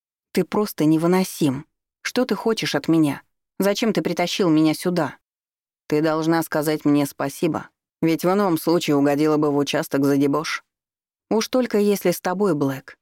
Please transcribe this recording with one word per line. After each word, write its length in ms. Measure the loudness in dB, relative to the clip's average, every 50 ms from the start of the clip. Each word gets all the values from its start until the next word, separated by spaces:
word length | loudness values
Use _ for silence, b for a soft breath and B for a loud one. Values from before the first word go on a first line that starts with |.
| _ _ _ _ _ _
«Ты 140 | -2 -2 -2
просто 400 | 0 -2 -4 -4 -4 -2 0 2
невыносим. 800 | 2 2 2 2 2 2 2 0 -2 -2 -2 0 0 0 -2 -8 _ _ _ _ _ _ _
Что 240 | -12 -6 -4 -4 -2
ты 100 | -2 -2
хочешь 400 | -2 0 -2 -2 -2 -4 -4 -4
от 120 | -4 0
меня? 340 | 2 2 2 2 2 0 -6 -12 _ _ _ _ _ _ -2
Зачем 340 | 0 0 0 0 -2 -2 -2
ты 80 | -2
притащил 480 | -2 -2 -2 -2 -2 -4 -2 0 0 2
меня 240 | 4 4 4 2 0
сюда?» 440 | -2 -4 -2 -2 -2 -2 -4 -6 _ _ _ _ _ _ _ _ _ _ _ _ _ _
«Ты 140 | -2 0 0
должна 400 | 2 2 0 0 0 0 0 0
сказать 440 | 0 -2 -4 -2 0 0 -2 0 2
мне 200 | 2 2 2 2
спасибо, 640 | -2 -4 -6 -6 -6 -4 -4 -4 -2 -2 -4 -10 -12 _ _ _ _ _ _
ведь 220 | 0 0 0 0 0
в 80 | 0
ином 260 | 2 2 2 0 0
случае 380 | 0 0 0 0 0 2 2 2
угодила 420 | 2 4 2 2 2 2 2 2
бы 140 | 2 2 0
в 60 | 0
участок 480 | 0 0 0 -2 -4 -4 -2 -2 0 2
за 120 | 2 2
дебош». 460 | 2 2 2 0 -2 -4 -4 -8 -10 -10 _ _ _ _ _ _ _ _ _ _ _ _ _
«Уж 180 | -2 -2 -2
только 300 | 0 0 0 0 0 0
если 340 | 0 2 2 0 0 0 -2
с 100 | -2 0
тобой, 340 | -4 -4 -2 0 0 0 2
Блэк, 420 | 0 0 -2 -2 -6 -12 -18 -20 _